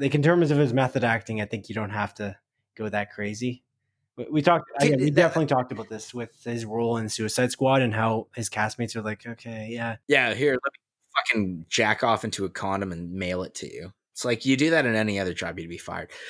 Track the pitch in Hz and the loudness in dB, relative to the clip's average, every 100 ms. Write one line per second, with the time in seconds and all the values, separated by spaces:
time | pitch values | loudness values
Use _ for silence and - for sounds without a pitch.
0 | 139 147 147 175 151 147 139 123 127 131 | 0 4 4 6 4 4 4 2 2 2
1 | 117 113 - 110 104 107 - 110 107 220 | 2 0 -2 -6 -4 -6 -6 -6 -4 -4
2 | 202 - 202 - _ _ _ - 107 104 | -4 -6 -8 -10 _ _ _ -10 -6 -4
3 | 101 - 104 104 123 120 _ _ _ _ | -6 -6 -8 -4 -6 -6 _ _ _ _
4 | _ - 120 151 143 170 - - 147 135 | _ -14 -4 0 4 2 0 0 2 4
5 | 147 143 170 165 151 131 127 113 110 110 | 4 4 4 4 2 2 0 -6 -10 -10
6 | - 123 113 _ 120 117 110 113 117 113 | -10 -10 -10 _ -6 -6 -4 -2 0 0
7 | 107 - 107 - 123 - 131 135 127 110 | -2 -2 -2 2 0 2 4 4 4 2
8 | 113 110 - - 110 110 107 - 117 113 | 2 0 -4 -6 -4 -2 -2 -2 -6 -4
9 | 107 107 120 113 120 110 110 117 117 110 | -6 -8 -10 -14 -12 -10 -8 -6 -6 -6
10 | - 139 120 107 143 127 - - _ _ | 0 2 2 2 2 0 -2 -10 _ _
11 | _ 143 135 117 95 87 82 - 107 107 | _ -2 0 0 0 -4 -2 2 2 4
12 | 120 110 110 - 95 - 98 98 98 85 | 2 2 0 -4 -6 -4 -2 -2 -2 -6
13 | 87 92 90 90 92 - - - 90 - | -8 -4 -2 -4 -6 -10 -12 -12 -14 -16
14 | _ - 123 117 131 135 151 165 127 110 | _ -6 -2 0 2 4 4 4 4 2
15 | 107 98 92 85 85 90 85 85 - 87 | 2 0 -2 -2 -6 -6 -10 -10 -10 -10
16 | 85 - | -10 -14